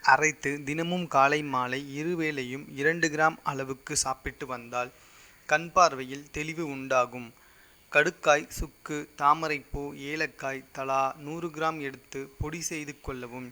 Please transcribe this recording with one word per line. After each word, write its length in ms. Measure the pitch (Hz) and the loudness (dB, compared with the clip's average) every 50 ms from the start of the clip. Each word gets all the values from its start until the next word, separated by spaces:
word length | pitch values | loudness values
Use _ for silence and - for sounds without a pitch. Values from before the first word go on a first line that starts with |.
| - - 135 | 6 6 8
அரைத்து 380 | 135 151 156 143 - - 143 143 147 143 | 8 8 4 2 0 -2 -4 -4 -4 -4
தினமும் 420 | 135 147 160 165 170 180 180 175 | -4 -2 -2 -2 0 0 -2 -2
காலை 340 | 156 - 139 135 143 147 151 151 143 135 | 2 4 6 6 6 6 2 0 -2 -2
மாலை 280 | 127 123 123 127 135 143 139 135 143 | -2 0 0 -2 -4 -4 -6 -6 -4
இருவேளையும் 640 | 156 170 180 165 160 156 151 135 127 123 127 139 143 - 147 135 | -4 -2 -2 0 0 -2 -2 -2 -4 -4 -6 -8 -10 -10 -6 -2
இரண்டு 300 | 139 156 165 175 165 160 147 | 0 0 2 2 0 0 2
கிராம் 240 | 151 156 160 160 - - | 4 2 2 2 0 -4
அளவுக்கு 520 | - 143 135 135 131 135 131 - - 151 | -4 -4 -4 -4 -6 -8 -10 -10 -4 -4
சாப்பிட்டு 500 | 139 - 135 127 - - 143 120 - 147 | -2 -2 -2 -4 -6 -8 -10 -10 -10 -10
வந்தால் 440 | 127 127 120 117 120 120 123 123 123 - - - - - - - - - - _ - | -8 -8 -10 -10 -6 -6 -4 -4 -6 -8 -16 -20 -20 -20 -20 -20 -20 -20 -18 _ 2
கண் 220 | 151 156 170 170 | 2 2 2 2
பார்வையில் 560 | - 185 175 160 143 127 131 127 135 143 143 147 | 4 6 6 6 6 2 -6 -8 -10 -12 -12 -10
தெளிவு 360 | - 147 151 160 160 165 165 147 139 | -8 -6 -6 -6 -4 -4 -4 -4 -4
உண்டாகும். 560 | 135 135 135 131 127 123 120 120 127 120 113 - _ - - - - - - _ _ _ _ - | -6 -4 2 2 2 2 2 -2 -8 -12 -12 -16 _ -20 -20 -20 -20 -20 -20 _ _ _ _ 4
கடுக்காய், 560 | 147 151 165 156 - - 160 147 151 156 - | 4 4 4 0 2 4 6 6 6 4 -2
சுக்கு, 500 | - - 160 143 - _ - - 151 147 147 - - | -8 -8 -8 -8 -10 _ -10 -8 -6 -6 -6 -8 -6
தாமரைப்பூ, 680 | - 147 143 151 165 160 156 151 139 123 - - 143 143 143 147 143 139 143 | 2 4 4 6 4 2 0 -4 -4 -6 -8 -8 -8 -8 -8 -10 -10 -8 -6
ஏலக்காய் 560 | 151 156 156 143 - - - 135 135 135 135 - - | -4 -2 -2 -4 -4 -6 -6 -6 -6 -6 -10 -12 -10
தலா 320 | 139 135 135 135 135 135 135 135 160 | -8 -4 0 2 2 2 0 -2 -6
நூறு 320 | 147 143 160 170 165 170 | -10 -10 -8 -8 -8 -8
கிராம் 300 | 151 156 160 160 160 156 | -4 -2 -2 -2 -2 -2
எடுத்து 420 | 143 139 135 123 - _ - 135 139 139 - - | -6 -8 -8 -10 -14 _ -10 -10 -10 -10 -8 -6
பொடி 220 | 147 151 160 170 160 - 170 | -6 -6 -6 -6 -6 -6 -6
செய்து 240 | 156 151 147 143 - | -6 -8 -10 -12 -12
கொள்ளவும். 480 | - - 135 127 123 117 120 127 127 123 | -10 -10 -8 -8 -10 -10 -10 -12 -12 -12